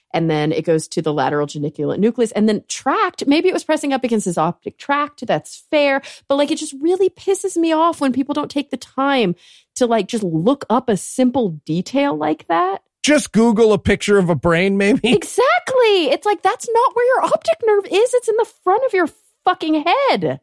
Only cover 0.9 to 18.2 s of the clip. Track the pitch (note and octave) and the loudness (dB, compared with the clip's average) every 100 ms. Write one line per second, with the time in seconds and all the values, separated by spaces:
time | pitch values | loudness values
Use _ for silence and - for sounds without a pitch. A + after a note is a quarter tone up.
0.9 | - D#3+ D3+ C#3 D3 D3 D#3 D3 - C#3+ | -4 -4 -2 0 0 -2 -4 -8 -4 -4
1.9 | A#2+ G#3 A#3 A3+ G3+ G#3+ G#3+ - - C4 | 0 0 0 -2 0 0 0 -4 -6 -2
2.9 | F4+ F#4+ - C4 D4 F4+ E4 - D#4 D4 | 0 -2 -2 0 2 2 -2 -2 -2 0
3.9 | C4 B3+ A3+ F#3+ E3+ D#3+ - - - - | -2 0 -2 -2 0 -2 -2 -12 -14 -4
4.9 | C#4+ D4 - A#3 D#3 - - _ D4+ C#4+ | -2 -2 -8 -4 -4 -4 -16 _ 0 2
5.9 | C#4 - - _ C#4 C#4+ D#4 D#4 C4+ D#4+ | 0 -4 -16 _ 0 0 -2 -8 -4 -2
6.9 | F#4 F#4+ - - G4 G4 E4+ E4 D#4 E4+ | 0 0 -2 -4 -4 -2 -2 0 2 0
7.9 | E4 C#4 B3 C#4 C#4+ C#4+ C#4+ - B3+ - | 0 -2 -2 -4 -4 -4 -6 -6 -10 -10
8.9 | - C#4 C4+ G3 F3 - - _ - A#3+ | -4 0 2 0 -2 -10 -20 _ -4 0
9.9 | A3+ F#3+ A#3 F#3+ D#3+ F#3 C#4+ - A#3 B3+ | 0 -2 -4 -2 0 0 0 0 -2 0
10.9 | G3 - - B3+ C4 G#3+ D3+ - E3 - | -4 -4 0 0 2 -2 -4 -6 -6 -2
11.9 | C4+ C#4+ D4 D4+ D#4 - E4 F#4 G4 - | -2 -2 -2 -4 -4 -2 -2 0 -4 -12
12.9 | _ - D4 - G#3+ A#3 G#3+ A3+ G#3 - | _ 0 2 2 2 4 4 4 4 2
13.9 | G3+ - G3+ F3 D#3 F3 E3 G3 G3 G3 | -2 2 2 2 0 2 2 2 2 2
14.9 | B3+ A3+ B3+ - - B4+ F5 - C5 A4+ | 2 2 0 0 0 2 2 0 2 4
15.9 | G4 D4 - G#4 G#4 F#4+ A#4+ - A4+ B4+ | 2 2 0 0 0 -2 -2 -2 0 0
16.9 | A#4 A#4+ B4+ - E5 - E5 A4 G#4 F#4+ | 0 0 0 0 -2 -2 -2 0 0 0
17.9 | F4+ B4 B4 | 0 2 0